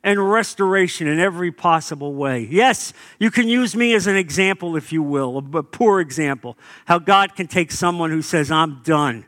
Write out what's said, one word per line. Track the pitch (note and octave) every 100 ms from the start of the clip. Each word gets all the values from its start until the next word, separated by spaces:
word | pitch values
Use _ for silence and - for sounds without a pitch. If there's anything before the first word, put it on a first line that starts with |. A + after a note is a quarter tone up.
and | G3 G3+ G3
restoration | A3 G#3 - G3 F#3+ F3+ - D#3
in | D#3
every | F#3+ E3+ F3+
possible | - F3 E3 - D3 C#3+
way. | C#3 C#3 B2+ A2
Yes, | E3+ B3+ A3+ - - - _
you | A3
can | - A#3
use | A#3+ A#3+
me | G#3+ A#3+
as | A3 F#3
an | G3
example, | E3+ D3 F#3+ F#3+ F3 D#3+
if | C#3+
you | D#3+
will, | D3 C#3+ C3 C3+
a, | C#3 D#3
a |
poor | C#3+ - A#3 G3
example, | D#3 B2+ D3 C3 A#2+ A#2 - -
how | - F3
God | D3+ G3 G3
can | - F3
take | F#3 D#3+
someone | - F3 F3 D#3+
who | D#3+
says, | D3+ E3+ C#3+
"I'm | D#3+ D#3+ C3+
done. | C#3 D#3 C#3+ A2+